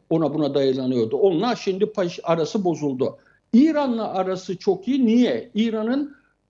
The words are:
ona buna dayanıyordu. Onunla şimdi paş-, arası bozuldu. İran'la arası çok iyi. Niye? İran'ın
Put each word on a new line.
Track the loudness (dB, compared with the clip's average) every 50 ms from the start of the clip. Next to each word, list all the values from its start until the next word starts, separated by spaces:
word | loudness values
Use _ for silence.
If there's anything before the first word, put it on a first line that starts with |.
| _ -2
ona | 0 0 0 0 0
buna | -2 -2 0 0
dayanıyordu. | 0 2 2 0 0 -2 -2 0 0 0 0 2
Onunla | 2 2 2 2 2 0 -2 -4
şimdi | -4 -4 -4 -2 -2 -2
paş-, | -2 -2 -2 -4 -4 -6 -6 -2
arası | -2 0 0 0 -2 -2 -2 0
bozuldu. | -2 -2 -2 -2 -4 -2 -2 -4 -4 -4 -8 _ _ _ _ _ _
İran'la | 4 6 6 6 4 2 0 0 -2 -2 -4 -4 -4
arası | -2 -2 -2 -4 -6 -6 -8 -10
çok | -2 -2 -2 -2 0 -2 -2
iyi. | 0 2 2
Niye? | 4 4 4 4 2 0 -2 -4 -4 -2
İran'ın | -2 -2 0 -2 -2 -2 -2 -2 -2 -4 -6 -10 -18 _ _ _ _ _